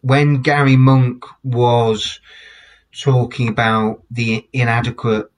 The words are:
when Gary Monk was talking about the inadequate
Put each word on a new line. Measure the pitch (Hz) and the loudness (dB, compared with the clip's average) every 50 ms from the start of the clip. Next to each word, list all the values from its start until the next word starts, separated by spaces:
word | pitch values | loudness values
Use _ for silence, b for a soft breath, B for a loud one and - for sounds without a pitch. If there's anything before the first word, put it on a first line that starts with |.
when | - 127 131 143 147 147 147 135 127 | -2 0 0 2 2 2 0 0 0
Gary | 151 143 143 139 135 135 | 0 0 2 2 4 4
Monk | 131 131 131 131 131 127 123 123 - - - - _ _ | 6 6 6 6 4 2 0 -2 -8 -16 -20 -20 _ _
was | 131 123 120 120 120 117 117 117 113 110 104 - - - - B B B B B B B B B B B B B B _ - | -6 -2 0 0 2 2 2 2 0 -2 -2 -6 -10 -12 -14 B B B B B B B B B B B B B B _ -6
talking | - 139 131 127 120 117 - - 120 113 | -2 0 2 2 0 -2 -4 -4 -4 -4
about | 107 - 117 113 110 110 110 110 110 - _ _ | -2 -2 -2 0 0 0 0 -2 -4 -6 _ _
the | 113 117 117 113 110 110 - _ - | -8 -6 -4 -2 -2 -4 -6 _ -4
inadequate | 127 123 120 117 120 120 123 120 - - 120 110 107 107 - _ | -2 -2 0 0 -2 -2 -4 -6 -6 -4 -2 -2 -2 -4 -8 _